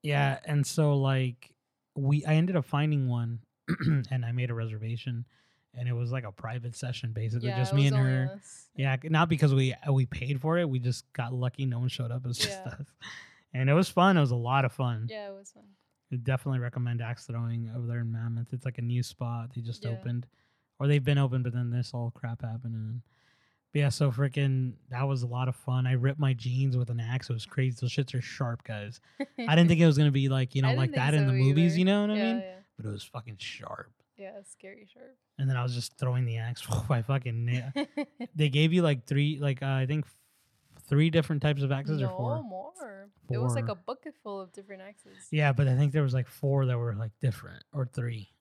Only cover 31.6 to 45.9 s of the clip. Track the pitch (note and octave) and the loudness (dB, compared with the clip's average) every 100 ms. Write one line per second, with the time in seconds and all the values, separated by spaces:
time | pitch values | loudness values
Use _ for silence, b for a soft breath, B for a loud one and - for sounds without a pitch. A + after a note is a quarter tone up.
31.6 | E3+ E3 F#3 G#3 G#3 G#3+ A3+ A#3 F#3+ F#3 | 4 4 4 4 2 0 0 -2 -6 -14
32.6 | G3 - A2 G2+ - A#2 A#2 G2 - - | _ -12 -8 -8 -10 -12 -12 -14 -14 -12
33.6 | - - A2+ _ _ _ F#3+ G3+ G3 - | -12 -12 -14 _ _ _ -16 -16 -20 -20
34.6 | F#3+ G#3+ G3+ B3 B3 C4 _ - C3+ B2+ | -20 -20 -20 _ -20 _ _ -4 -2 0
35.6 | B2 A#2+ A#2 _ B2+ B2+ B2 A2+ A2+ B2 | -2 -4 -8 _ -4 -2 -2 -4 -6 -8
36.6 | - A#2 - A#2+ A2 C3+ A#2+ A2+ A#2 B2 | -2 -2 0 -2 0 -2 -2 -4 -2 -2
37.6 | B2 C#4+ C#4 - C#4+ _ A#3 D#3 D3+ C#3 | -4 -6 -6 -6 -8 _ -10 0 2 4
38.6 | D#3+ F3+ E3+ C3+ - C#3 D3 D3 C#3+ B2+ | 4 4 2 0 -2 0 0 0 -4 -2
39.6 | C3+ C3+ C3 D3+ - _ _ _ _ _ | -2 -2 -2 -4 -6 _ _ _ _ _
40.6 | _ - - C#3+ E3 E3 D3+ D3+ D3+ C#3 | _ -20 0 4 4 4 2 0 0 2
41.6 | C#3 C#3 C#3+ D3+ B2+ A2 A#2+ B2 A#3 F#3 | 0 -2 -2 -2 -2 -2 -2 -2 -6 -12
42.6 | G#3+ F#4 C4 G3 G3+ _ - A#2+ B2 A#2 | -12 -14 -16 -16 -20 _ -6 -2 0 0
43.6 | A2+ F#3+ - F#3 D#4 - G#3 G3 F#3 G3+ | -2 -6 -8 -10 -12 -14 -12 -10 -12 -18
44.6 | G3 F#3+ F#3+ G#3 - - - D3+ D3 C3 | -18 -18 -18 -20 -20 -20 -4 2 2 2
45.6 | C#3 B2+ D3 | 2 4 2